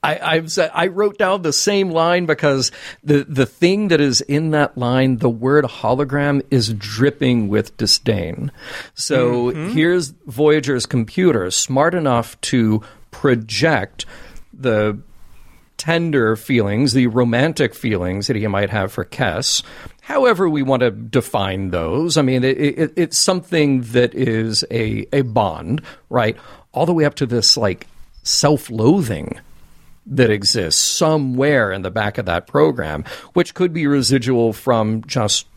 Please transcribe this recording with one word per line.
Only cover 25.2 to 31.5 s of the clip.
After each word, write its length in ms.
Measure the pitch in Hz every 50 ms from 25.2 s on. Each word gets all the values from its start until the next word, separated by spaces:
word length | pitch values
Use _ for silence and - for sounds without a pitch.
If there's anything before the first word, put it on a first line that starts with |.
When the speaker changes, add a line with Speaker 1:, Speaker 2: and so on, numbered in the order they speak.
| 135
Speaker 1:
bond, 580 | 120 107 117 107 95 78 80 78 82 - 156 165 - - - _ _
right? 260 | - 123 117 107 113 - - - - - - _ _
All 140 | 123 147
the 60 | 170 180
way 120 | 165 151
up 100 | 143 -
to 100 | - 143
this, 300 | 120 120 120 107 - -
like, 300 | - 113 101 92 - - - - - - - _ - -
self-loathing 1120 | - - - - 143 151 143 - - 120 110 110 123 170 202 165 113 104 76 71 - - - - - - - - - - - - - - - _
that 260 | 214 135 127 127 113
exists 520 | 107 101 101 101 - 120 92 82 - - -
somewhere 880 | - - - 175 156 160 156 139 131 123 123 135 147